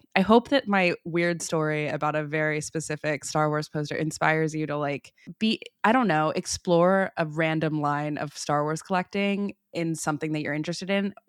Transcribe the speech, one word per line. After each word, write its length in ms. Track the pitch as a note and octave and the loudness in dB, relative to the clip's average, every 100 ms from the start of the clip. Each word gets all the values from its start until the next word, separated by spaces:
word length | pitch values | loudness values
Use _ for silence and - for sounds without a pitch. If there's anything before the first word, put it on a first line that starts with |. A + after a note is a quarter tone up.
| - G3 | -2 0
I 60 | |
hope 260 | F#3+ A#3 A#3+ | 6 6 6
that 200 | C#4 G#3 | 0 2
my 260 | G3 F3 - | 2 2 0
weird 380 | E3+ E3+ F3 E3 | -2 0 0 -2
story 460 | - E3 D3+ D3+ D3 | -2 0 0 0 -2
about 280 | D3+ D3+ D3+ | -2 -2 -2
a 80 | |
very 360 | D3 D#3 D#3 D3+ | -2 -2 0 -2
specific 640 | - E3 D3+ D3+ D3+ D3 | -4 -6 -6 -4 -4 -4
Star 240 | - D#3 D3+ | -2 0 2
Wars 200 | D3+ D#3 | 0 -2
poster 260 | D3+ D3 | -6 -4
inspires 600 | - D#3 - D#3 D#3 D#3 | -4 -4 0 2 2 0
you 120 | D#3 D3+ | -2 -4
to, 100 | D3 | -2
like, 360 | D3 C#3 - _ - - | -2 -4 -8 _ -18 -2
be, 220 | A3 - - _ | 0 0 -6 _
I 80 | G#3 | 2
don't 160 | B3+ G#3+ | 4 4
know, 220 | D#3 D#3 | 2 2
explore 840 | F#3 - - - E3+ F3+ F#3+ F#3+ - | -2 -6 -6 2 4 6 4 0 -2
a 100 | D#3 | -4
random 540 | D3+ D#3+ D#3+ D#3+ D3+ | 0 0 0 0 0
line 380 | D3 D3 D3+ D3+ | 0 0 -2 -4
of 180 | D3 - | -6 -6
Star 280 | - D3 | -2 0
Wars 180 | D3+ D#3 | 0 -4
collecting 720 | - F#3 F#3 G3+ G3+ G3 G3+ - _ | -2 -2 -2 -2 0 0 -4 -8 _
in 220 | D#3+ E3 | -4 -2
something 380 | D#3 D#3+ D3 D#3 | -2 -2 -2 -2
that 100 | D#3 | -2
you're 120 | C#3 | -2
interested 360 | D3+ D#3 E3+ F#3+ | -4 -4 -6 -2
in. 240 | G3 G3 - | -2 -2 -6